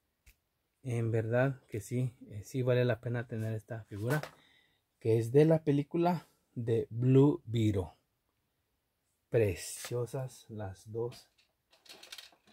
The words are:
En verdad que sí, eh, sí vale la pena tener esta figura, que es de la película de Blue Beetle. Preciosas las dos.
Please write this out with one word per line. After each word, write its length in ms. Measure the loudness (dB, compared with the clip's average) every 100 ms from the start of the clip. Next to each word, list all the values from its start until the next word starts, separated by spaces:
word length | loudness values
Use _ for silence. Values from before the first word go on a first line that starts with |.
| _ _ _ _ _ _ _ _
En 300 | -6 -4 0
verdad 500 | -2 0 2 0 -2 _
que 140 | -10
sí, 340 | -6 -4 -4 -6 -16
eh, 100 | -14
sí 200 | -8 -4
vale 200 | 0 2
la 160 | 2 -2
pena 280 | -4 -6 -6
tener 260 | -8 -6
esta 300 | -8 -10 -14
figura, 400 | -12 -8 -4 -4 -6 -18 _ _ _ _ _ _
que 220 | 0 2
es 120 | 4
de 140 | 6 6
la 180 | 4
película 640 | 2 0 0 0 0 0 -6 _ _ -8
de 320 | -2 -2 -2
Blue 540 | -2 4 6 6 4 -4
Beetle. 460 | 0 0 0 -4 -12 _ _ _ _ _ _ _ _ _ _ _ _ -2
Preciosas 1200 | 2 2 0 -10 -12 -8 -8 -6 -8 -10 -14 -16
las 420 | -12 -12 -12 -12
dos. 380 | -6 -6 -8 _ _ _ _ _ _ -20 -20 -20 -20 -20 _ _